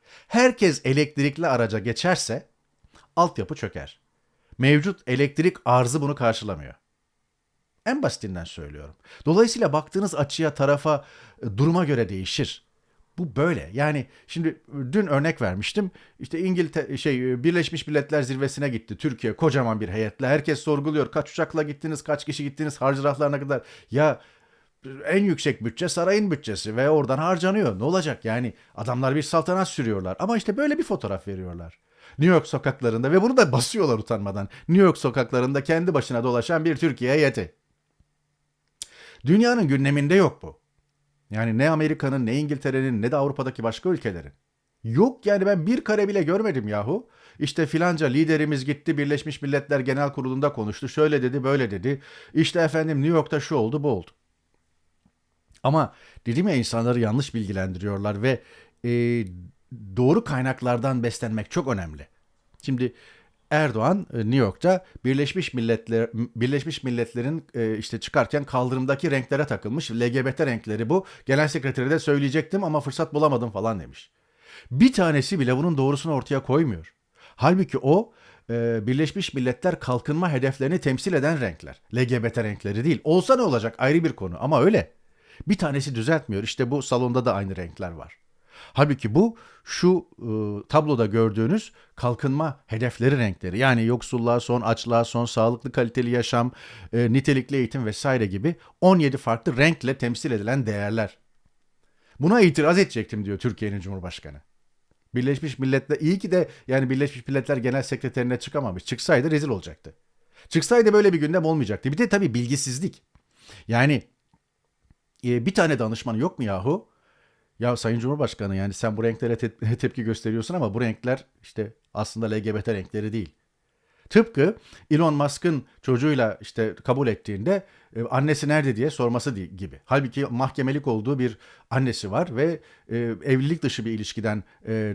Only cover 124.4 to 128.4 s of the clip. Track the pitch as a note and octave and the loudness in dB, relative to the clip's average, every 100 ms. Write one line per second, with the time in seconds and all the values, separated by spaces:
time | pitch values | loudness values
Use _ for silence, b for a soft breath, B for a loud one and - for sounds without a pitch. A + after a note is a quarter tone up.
124.4 | D#3+ A3+ B B B D3+ E3 D3 D3 - | 2 0 B B B 2 4 2 0 0
125.4 | F3 D3 - b - B2 D3+ C#3 A2 F#2+ | -2 -2 -4 b 0 2 2 2 0 -2
126.4 | G#2+ - A2 - - B2+ B2+ G2+ - G2 | -10 -4 -4 -4 -2 0 0 -2 -4 -4
127.4 | B2 G3 G3 b b A2+ A#2 B2+ D3 D3 | 0 -2 -4 b b -8 -2 0 2 0